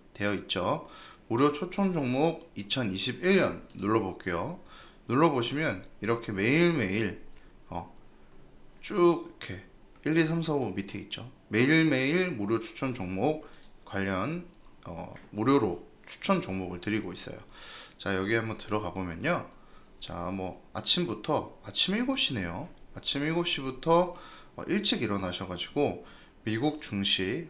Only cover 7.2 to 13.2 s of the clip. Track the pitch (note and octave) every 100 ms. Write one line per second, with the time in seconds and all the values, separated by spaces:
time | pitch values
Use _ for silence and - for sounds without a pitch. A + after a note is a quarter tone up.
7.2 | - - - - - F2+ E2+ - - -
8.2 | - - - - - - - G3+ F3 D#3+
9.2 | - - - F#2+ - - - - C#3+ D#3+
10.2 | D#3 E3 D#3+ D3 A2+ F#2+ F#2+ G2+ F2 -
11.2 | A#2+ - - G#2 C3 D#3+ D#3+ C3 C3+ F3
12.2 | F3+ B2+ G2+ A2+ - - C3+ A#2 F#2 F#2